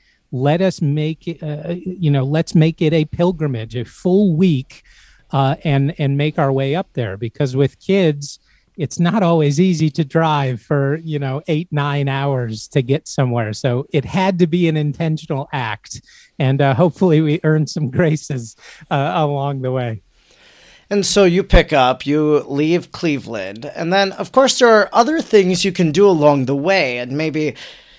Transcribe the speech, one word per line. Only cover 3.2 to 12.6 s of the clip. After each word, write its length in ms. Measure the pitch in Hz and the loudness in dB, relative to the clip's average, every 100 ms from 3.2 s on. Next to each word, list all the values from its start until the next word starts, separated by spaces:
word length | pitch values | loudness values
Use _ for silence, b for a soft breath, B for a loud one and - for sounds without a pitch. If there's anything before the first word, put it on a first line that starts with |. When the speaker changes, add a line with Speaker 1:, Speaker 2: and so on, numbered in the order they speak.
| 175 170 156 120 110 120 | 0 0 -4 -4 -6 -8
Speaker 1:
a 80 | 113 | -10
full 500 | - 185 190 208 156 | -6 0 2 2 2
week, 480 | 185 139 135 - _ b b b b | 2 2 -4 -14 _ b b b b
uh, 240 | 139 135 151 | 0 0 0
and, 320 | 160 139 139 - | 0 0 0 -2
and 200 | 139 139 | -2 0
make 200 | 151 147 | -2 0
our 140 | 139 | 0
way 240 | 135 135 156 | 0 -2 -2
up 140 | 190 | -4
there." 240 | - 110 98 | -6 -6 -6
Because 400 | 113 - 143 127 | -8 -4 -2 0
with 240 | 139 - | 0 -2
kids, 600 | - 196 170 143 143 - _ _ _ - | -2 2 2 0 -6 -16 _ _ _ -8
it's 240 | 160 - | -8 -2
not 240 | 175 214 | 0 2
always 340 | 175 170 147 143 | 2 2 2 2
easy 280 | 190 160 160 | 2 2 0
to 120 | 156 | -2
drive 580 | 147 165 160 151 135 120 | -2 0 2 0 -2 -4
for, 380 | - 147 139 156 | -2 -2 0 -2
you 160 | 165 147 | -4 -6
know, 240 | 139 135 - | -4 -6 -4
eight, 220 | 156 180 | -4 -2
nine 380 | 147 143 143 139 | -4 -2 -2 -2
hours 580 | 135 143 131 120 110 | -2 -2 -2 -4 -8